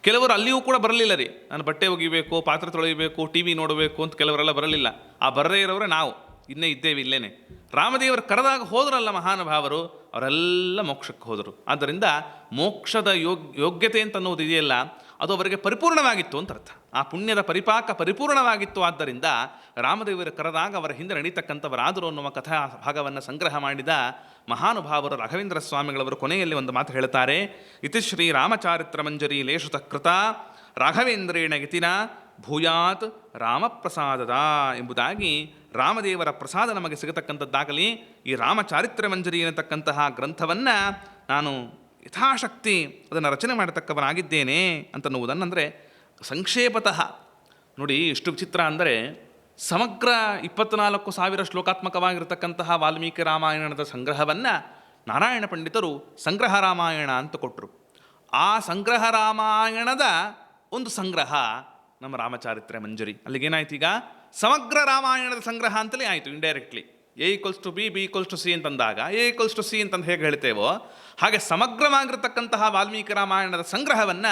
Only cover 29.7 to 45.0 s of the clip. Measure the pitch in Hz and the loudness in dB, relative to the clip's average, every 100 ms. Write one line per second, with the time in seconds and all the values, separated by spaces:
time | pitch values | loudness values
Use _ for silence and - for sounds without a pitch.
29.7 | 143 - 143 165 180 220 269 - - - | -8 -6 -2 2 2 2 -2 -12 -20 -16
30.7 | - 247 226 254 214 185 170 160 151 143 | 2 2 4 2 0 -2 -2 0 -2 -2
31.7 | 175 170 190 226 - - - - 151 165 | 0 0 0 -4 -10 -20 -20 -6 0 2
32.7 | 165 175 190 220 - - 117 113 131 226 | 4 2 0 -8 -12 -20 -4 0 2 0
33.7 | 240 - - 143 131 117 123 151 147 139 | -4 -8 -4 -2 -2 0 2 2 2 0
34.7 | 123 123 123 123 208 190 151 151 - _ | -2 -4 0 0 0 0 -2 -4 -16 _
35.7 | - 135 220 202 185 156 139 139 175 233 | 2 2 2 0 0 -2 -2 -6 0 0
36.7 | 202 170 147 151 165 156 147 139 139 143 | 0 -4 -6 -6 -6 -6 -8 -2 0 0
37.7 | 143 208 226 - - 127 127 120 214 202 | 2 0 0 -12 -14 -4 2 4 4 2
38.7 | 156 226 240 208 185 180 170 165 160 156 | 0 0 0 -2 0 -2 0 0 -2 -6
39.7 | 156 151 143 147 123 139 160 160 185 262 | -2 -2 0 0 0 -6 -4 -2 0 2
40.7 | 214 196 196 - - - 139 147 135 117 | 2 0 -4 -14 -20 -2 0 0 -4 -8
41.7 | - _ _ - - 262 247 240 - 220 | -16 _ _ -14 0 2 2 -2 -4 0
42.7 | 185 147 - - 160 151 139 233 240 180 | 0 0 -10 -6 0 0 0 0 0 0
43.7 | 165 - 147 139 165 170 160 131 151 185 | -2 -4 0 0 0 0 0 2 2 0
44.7 | 160 - 147 | -2 -8 -8